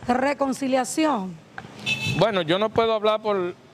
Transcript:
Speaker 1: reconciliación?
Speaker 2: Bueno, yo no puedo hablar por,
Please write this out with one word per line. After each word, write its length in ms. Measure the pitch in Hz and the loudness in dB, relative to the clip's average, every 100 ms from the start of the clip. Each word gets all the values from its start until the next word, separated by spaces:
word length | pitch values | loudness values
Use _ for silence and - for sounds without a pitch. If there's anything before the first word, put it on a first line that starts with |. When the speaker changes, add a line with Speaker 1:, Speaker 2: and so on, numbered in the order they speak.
| - | -2
Speaker 1:
reconciliación? 1300 | 247 277 285 277 - 269 262 247 311 311 240 190 160 - - - - - - - 147 | 0 0 0 -2 -2 0 0 0 0 0 0 -4 -10 -18 -18 -18 -10 -6 -4 -2 2
Speaker 2:
Bueno, 240 | 208 190 | 2 2
yo 160 | 156 185 | 2 2
no 100 | 214 | 2
puedo 220 | 233 226 | 2 2
hablar 280 | 220 214 214 | 2 2 0
por, 320 | 220 202 175 - - | 0 0 -2 -6 -16